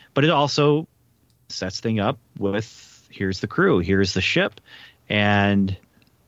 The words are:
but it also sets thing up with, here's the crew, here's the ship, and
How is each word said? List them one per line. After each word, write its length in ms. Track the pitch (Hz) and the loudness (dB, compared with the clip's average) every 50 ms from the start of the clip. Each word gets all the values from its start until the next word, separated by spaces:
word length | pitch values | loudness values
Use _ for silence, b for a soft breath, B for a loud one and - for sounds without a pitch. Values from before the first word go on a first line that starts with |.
| B B - | B B -2
but 100 | 143 139 | 0 2
it 60 | 165 | 2
also 580 | 165 139 147 139 - 151 143 151 147 156 170 - _ _ _ _ _ _ _ _ _ _ _ - | 4 2 0 0 2 2 2 4 2 0 -2 -6 _ _ _ _ _ _ _ _ _ _ _ -18
sets 320 | - - 92 92 - - | -12 -10 -8 -8 -8 -6
thing 180 | - 113 113 107 | -4 -2 0 0
up 180 | 98 113 - - _ _ - - | 0 -2 -2 -6 _ _ -8 -4
with, 680 | 101 98 98 110 107 - - - - - - - _ _ | -4 -2 -2 -4 -6 -8 -12 -20 -20 -20 -20 -20 _ _
here's 300 | - - 104 95 92 - | -10 -6 -6 -4 -4 -6
the 60 | - | -8
crew, 320 | - - 156 185 190 127 90 | -4 -2 0 2 2 2 2
here's 340 | 80 90 98 95 98 92 - | 2 2 2 2 2 0 -2
the 80 | - | -2
ship, 400 | - - - 165 196 208 - - B B B B B B B B _ - | -2 0 0 0 -2 -2 -6 -12 B B B B B B B B _ -4
and 680 | 104 104 104 104 104 101 101 101 101 98 98 95 95 - _ _ _ _ _ _ _ _ _ | -2 0 2 2 2 2 2 2 2 2 0 0 -4 -8 _ _ _ _ _ _ _ _ _